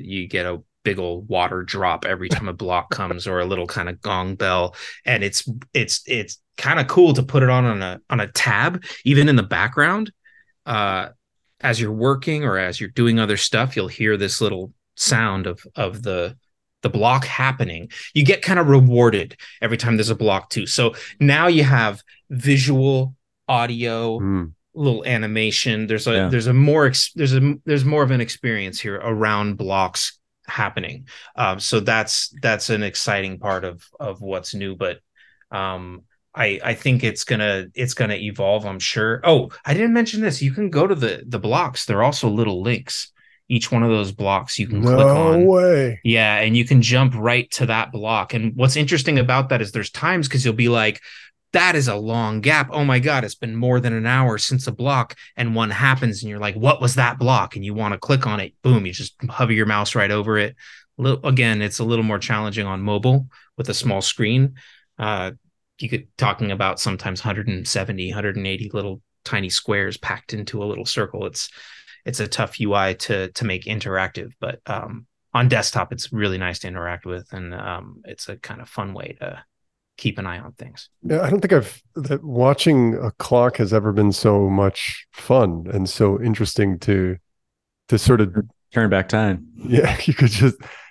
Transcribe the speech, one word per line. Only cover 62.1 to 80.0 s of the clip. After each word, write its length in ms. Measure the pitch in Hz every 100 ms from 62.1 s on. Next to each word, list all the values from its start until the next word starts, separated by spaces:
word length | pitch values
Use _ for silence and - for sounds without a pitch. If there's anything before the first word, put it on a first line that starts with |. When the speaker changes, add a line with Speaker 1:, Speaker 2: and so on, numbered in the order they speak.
| 101
Speaker 1:
challenging 480 | - 107 107 110 101
on 140 | 95
mobile 440 | 101 104 123 135 131 _ _ -
with 100 | 117
a 60 |
small 300 | 101 127 98
screen. 500 | - - 107 123 135 131 - _ _ -
Uh, 320 | 107 101 92 - _ _ _ -
you 100 | 113
could, 180 | 120 - -
talking 340 | 104 98 107
about 280 | 98 95 -
sometimes 400 | - 95 - 92
hundred 260 | 110 101 107
and 200 | 95 90
seventy, 440 | 101 95 95 92
hundred 240 | 95 104 98
and 100 | 95
eighty 240 | 95 107
little 300 | 104 98 95 _ _ -
tiny 240 | 104 92
squares 480 | - - 101 98 98
packed 360 | - 95 - 107
into 260 | 104 107
a 40 | 104
little 200 | 101 113
circle. 400 | - 101 98 98
It's, 240 | - - - - - - - -
it's 140 | -
a 80 | 104
tough 320 | - 104 -
U 140 | 104
I 200 | 101 95
to, 380 | 90 - 101 95
to 140 | - 113
make 200 | 92 95
interactive, 640 | 107 101 95 92 - - -
but, 200 | - - -
um, 400 | 107 - 110 - _ _
on 140 | 123 123
desktop, 440 | 120 98 - 90
it's 200 | 127 -
really 260 | 107 104 92
nice 220 | 90 87
to 80 | 92
interact 380 | 90 85 87 92
with, 260 | 90 90
and, 200 | 95 90
um, 480 | 90 101 90 95 90 -
it's 240 | - -
a 80 | 101
kind 240 | - -
of 80 | 123
fun 240 | - 98
way 220 | 95 - -
to 240 | - - - _ _ _ _
keep 200 | -